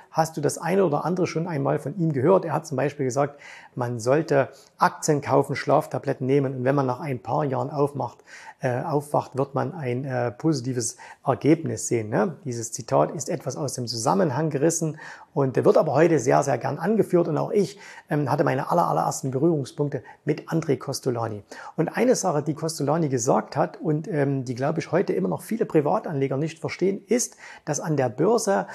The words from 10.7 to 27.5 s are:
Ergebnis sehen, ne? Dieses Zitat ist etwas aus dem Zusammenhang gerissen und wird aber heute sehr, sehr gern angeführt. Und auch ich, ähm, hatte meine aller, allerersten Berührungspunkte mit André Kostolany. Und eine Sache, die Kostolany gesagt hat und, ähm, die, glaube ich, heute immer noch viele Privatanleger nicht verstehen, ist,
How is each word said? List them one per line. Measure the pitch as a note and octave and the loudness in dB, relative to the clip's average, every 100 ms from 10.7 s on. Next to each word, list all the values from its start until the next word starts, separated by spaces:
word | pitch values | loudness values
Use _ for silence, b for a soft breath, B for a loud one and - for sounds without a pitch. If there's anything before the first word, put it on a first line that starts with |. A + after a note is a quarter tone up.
| B2 A2+ - B B | -4 -4 -8 B B
Ergebnis | - A#2+ C#3 D#3+ C3+ A2 - | -2 2 4 4 2 -4 -2
sehen, | A#2+ G#2+ | -2 0
ne? | C#3+ G#3 C#3 | 0 0 -2
Dieses | C3 A#2 A2 | -8 -8 -8
Zitat | - - C#3 D#3 | -10 0 2 2
ist | F#3 - | -2 -6
etwas | E3+ C3 C3+ | -6 -6 -6
aus | C3+ | -6
dem | - A#2 | -6 -6
Zusammenhang | A#2 A#2+ F#3+ E3+ B2+ D#3+ | -2 0 2 2 0 -2
gerissen | C3+ D#3+ D#3+ D#3+ D3+ B B B | 2 0 0 -4 -6 B B B
und | D#3 C3+ C3 | 0 0 4
wird | C3+ A#3+ | 4 4
aber | D#3+ | 4
heute | C3 E3 D3+ | 4 6 4
sehr, | A#2+ D3 | 4 4
sehr | C3+ B2+ | 4 0
gern | C3 D3 | -2 -4
angeführt. | E3+ A3 - F3 E3+ | 0 0 4 2 2
Und | C#3+ | 0
auch | C#3+ | 0
ich, | G#3 F3+ - B B B | 0 0 -4 B B B
ähm, | D3+ C3 | -2 0
hatte | C#3+ | 2
meine | C#3 C3 - | 2 0 0
aller, | F3 E3 | 2 2
allerersten | D#3 E3 - C3+ | 2 0 -2 -4
Berührungspunkte | C3 E3+ D3+ C3 - D3 C#3 B B | 0 2 2 -2 -4 -4 -4 B B
mit | D3 D3 - | -4 -4 -2
André | D#3+ D#3 B2+ | -2 0 -2
Kostolany. | - B2+ C3+ A#2 A2+ G#2 - B B B | -2 -6 -2 -2 -4 -6 -14 B B B
Und | E3+ F#3+ | -2 2
eine | B3 G#3 | 2 4
Sache, | F#3+ D3+ | 2 0
die | D3 | -2
Kostolany | C#3+ D#3+ - C#3 E3 D3+ | -4 -4 -2 0 2 2
gesagt | B2+ A#2 G#3+ - C#3 | 0 2 0 0 -2
hat | F3 - | -2 -2
und, | G#3 D3+ D#3 | -2 -2 0
ähm, | D3 C#3+ C3+ | 0 0 0
die, | B2+ | -2
glaube | A#2+ C#3 D#3+ | -2 -2 -2
ich, | - | 0
heute | E3 F#3+ | 0 0
immer | E3+ F#3 | 0 -2
noch | D#3+ | -4
viele | - A3+ E3 | -4 -4 2
Privatanleger | D#3+ D3 G#3 A3 C#3 C3+ C3+ | 2 2 0 -2 -2 0 0
nicht | D#3+ - | -4 -6
verstehen, | C#3 - F#3 G3+ - | -8 -2 -2 -2 0
ist, | A#3+ - - B | 0 0 -10 B